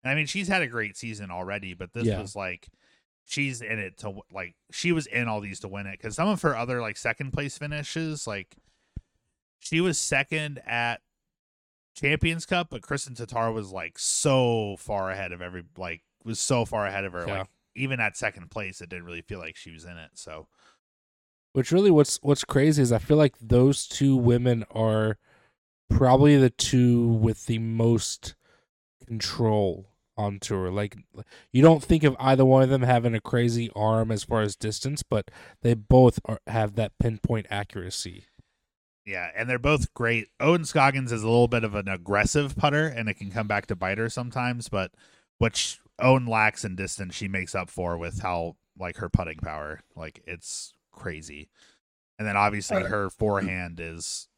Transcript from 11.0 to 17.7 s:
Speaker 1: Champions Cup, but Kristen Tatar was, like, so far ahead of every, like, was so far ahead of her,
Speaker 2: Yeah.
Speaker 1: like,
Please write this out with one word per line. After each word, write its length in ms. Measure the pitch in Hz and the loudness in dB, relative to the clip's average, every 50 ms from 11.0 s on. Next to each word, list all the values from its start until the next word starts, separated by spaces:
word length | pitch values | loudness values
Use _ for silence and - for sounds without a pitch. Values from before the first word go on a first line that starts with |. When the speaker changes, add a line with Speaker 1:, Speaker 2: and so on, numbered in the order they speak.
| _ _ _ _ _ _ _ _ _ _ _ _ _ _ _ _ _ _ _ | _ _ _ _ _ _ _ _ _ _ _ _ _ _ _ _ _ _ _
Speaker 1:
Champions 520 | - - 139 151 151 - 165 165 165 - | -4 -2 0 0 2 0 0 0 -2 -4
Cup, 220 | - - 175 175 - | -2 -2 -2 -2 -4
but 120 | - 117 - | -8 -14 -8
Kristen 320 | - 143 139 - - 123 | -6 -6 -6 -6 -10 -10
Tatar 380 | 113 120 107 117 117 113 113 110 | -12 -12 -6 -4 -2 -2 0 -2
was, 180 | 110 104 95 | -4 -6 -8
like, 280 | 95 92 82 85 _ - | -10 -10 -10 -10 _ -6
so 760 | - - - - - 151 135 131 127 120 117 113 107 101 98 90 | -4 -2 -2 0 2 2 4 4 4 2 2 0 -2 -4 -6 -10
far 320 | - - 107 98 95 95 | -8 -6 -4 -4 -4 -4
ahead 220 | 95 98 98 90 87 | -6 -6 -8 -10 -10
of 80 | 87 90 | -10 -12
every, 220 | 90 90 90 85 85 _ | -12 -12 -12 -14 -14 _
like, 260 | 90 92 87 85 85 _ _ _ _ _ | -12 -10 -10 -10 -12 _ _ _ _ _
was 160 | 113 113 - | -10 -6 -6
so 240 | - - 135 120 117 | -2 0 0 0 0
far 220 | - - 110 104 | -2 -2 -4 -4
ahead 180 | 98 98 98 98 | -2 -4 -4 -6
of 80 | 95 87 | -6 -6
her, 120 | 87 85 | -8 -6
Speaker 2:
Yeah. 120 | 85 101 95 | -6 -6 -8
Speaker 1:
like, 80 | 95 - _ _ _ _ | -8 -12 _ _ _ _